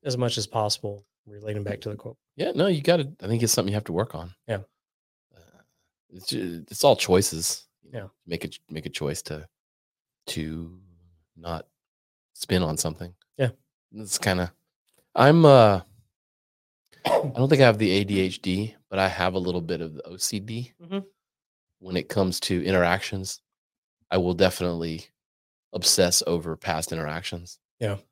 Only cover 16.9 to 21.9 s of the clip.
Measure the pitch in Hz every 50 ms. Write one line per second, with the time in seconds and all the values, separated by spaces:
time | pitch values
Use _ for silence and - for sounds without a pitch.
16.9 | _ _ _ - - - - 143 123 117 127 135 160 135 135 120 110 104 110 95
17.9 | 92 98 101 95 101 95 95 92 92 - - 95 92 95 107 113 - _ _ _
18.9 | 98 95 95 95 - - 87 90 92 95 90 92 87 90 85 82 90 78 82 80
19.9 | 78 73 - - 87 92 - - - 104 98 110 113 113 123 123 _ _ 170 165
20.9 | 190 196 196 - _ _ _ _ _ _ _ _ _ _ _ _ _ _ 92 92